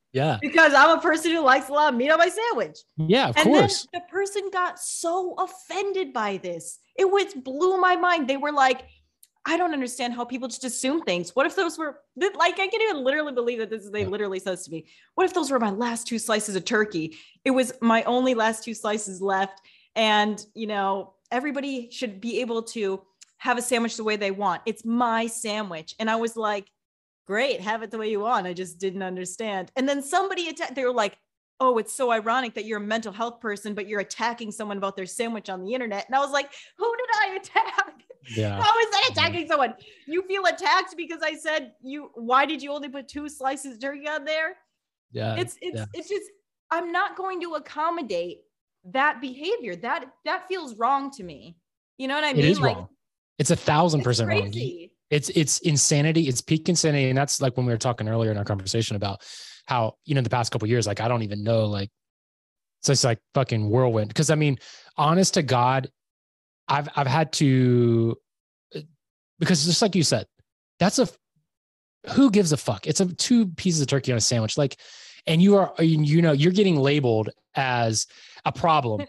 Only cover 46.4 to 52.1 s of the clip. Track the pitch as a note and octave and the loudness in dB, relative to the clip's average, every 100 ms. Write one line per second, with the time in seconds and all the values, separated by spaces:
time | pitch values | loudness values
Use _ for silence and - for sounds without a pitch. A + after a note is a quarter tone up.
46.4 | _ _ - E4 F4 F4 G4+ F#4 F#4+ F#4 | _ _ -8 -6 -4 -4 -4 -4 -8 -6
47.4 | E4+ D#4 D4+ D4 D#4+ E4+ A#3+ F3 F3 - | -8 -8 -10 -4 -4 -4 -6 -6 -6 -10
48.4 | _ _ _ _ F#3 C4 D4 A#3+ C4 B3+ | _ _ _ _ -8 0 0 0 -8 -8
49.4 | D#4+ A4+ A#3+ F3+ A3+ D#4+ C4 _ D4+ F4+ | -4 -4 -4 -8 -4 -6 -6 _ -6 -6
50.4 | F4+ F#4 D4 G#3+ C4+ C#4 C4+ - F3+ C#3+ | -4 -8 -8 -2 0 0 -2 -10 -14 -14
51.4 | B2 - _ _ _ - C4 | -20 -20 _ _ _ -8 -4